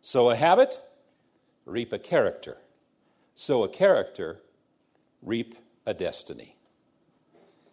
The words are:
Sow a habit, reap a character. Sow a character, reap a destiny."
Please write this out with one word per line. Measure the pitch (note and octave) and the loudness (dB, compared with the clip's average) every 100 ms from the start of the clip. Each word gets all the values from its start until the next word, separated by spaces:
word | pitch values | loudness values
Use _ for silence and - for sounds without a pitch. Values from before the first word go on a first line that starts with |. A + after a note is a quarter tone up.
Sow | - C3 A#2+ | -2 2 4
a | A#2 | 4
habit, | D#3+ G3+ C4+ - - _ _ _ _ _ _ _ - | 4 6 4 0 -18 _ _ _ _ _ _ _ -10
reap | G#2 A2+ | -8 -6
a | G#2 | -10
character. | - E3 G2 - - - _ _ _ _ _ _ _ | -2 0 0 -4 -18 -20 _ _ _ _ _ _ _
Sow | - - C3 | -14 -2 0
a | G2+ | 0
character, | - G3 G2 F#2 - E2 E2+ _ _ _ _ _ _ _ _ | 2 4 4 0 -8 -12 -12 _ _ _ _ _ _ _ _
reap | - A#2 - - _ _ | -8 -6 -6 -14 _ _
a | - | -10
destiny." | F#2 F2 - - A#1+ A1 _ _ _ _ _ _ _ _ _ _ _ _ | -6 -8 -8 -16 -18 -20 _ _ _ _ _ _ _ _ _ _ _ _